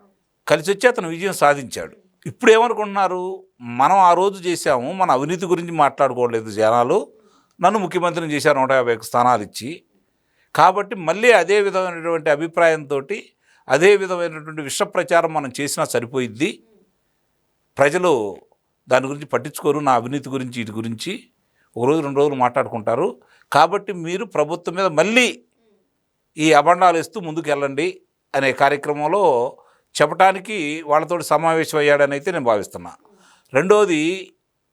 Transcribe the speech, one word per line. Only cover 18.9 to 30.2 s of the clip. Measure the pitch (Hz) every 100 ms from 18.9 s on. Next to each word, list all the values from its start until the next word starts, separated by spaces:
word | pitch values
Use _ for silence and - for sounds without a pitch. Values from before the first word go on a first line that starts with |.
దాని | 127 135
గురించి | 143 147
పట్టించుకోరు, | 123 147 - 147 147 143
నా | 120
అవినీతి | 123 143 131 131
గురించి, | 127 120
వీటి | 110 110
గురించి | 117 110 170 233 _ _ _ _ _ 113
ఒక | 123
రోజు, | 160 143
రెండు | 139
రోజులు | 147 131
మాట్లాడుకుంటారు. | 123 135 120 117 107 120 175 - _ _ - 139
కాబట్టి | 170 196 196 180 165
మీరు | 185 226 -
ప్రభుత్వం | 151 175 190 175
మీద | 190 147
మళ్ళీ | 185 240 233 - _ _ _ _ _ _ _ _ _ 156
ఈ | 156 147
అభండాలు | 151 180 185 165
ఇస్తూ | - 220 165
ముందుకెళ్ళండి | 160 147 143 139 139 180 - _ _ - 139
అనే | 135 123
కార్యక్రమంలో | 139 143 147 147 151 196 175 123 131 - _ _ _ -
చెప్పడానికి | 151 170